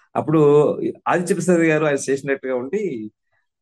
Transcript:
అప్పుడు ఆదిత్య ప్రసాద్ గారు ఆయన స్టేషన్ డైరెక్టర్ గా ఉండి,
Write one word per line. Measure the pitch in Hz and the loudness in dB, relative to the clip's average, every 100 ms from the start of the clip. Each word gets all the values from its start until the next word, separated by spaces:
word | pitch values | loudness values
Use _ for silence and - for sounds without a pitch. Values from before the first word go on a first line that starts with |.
| _ 117 | _ -6
అప్పుడు | 120 156 147 147 143 - - - 120 | 0 4 6 6 4 0 -6 -6 -4
ఆదిత్య | 160 180 170 | -2 -2 -2
ప్రసాద్ | 160 175 | 2 2
గారు | 160 151 156 | 2 2 0
ఆయన | 139 | -2
స్టేషన్ | 135 139 143 | -2 -4 -4
డైరెక్టర్ | 139 131 | -4 -4
గా | 127 | -6
ఉండి, | 131 202 196 120 107 _ _ _ _ _ | -4 -6 -6 -8 -12 _ _ _ _ _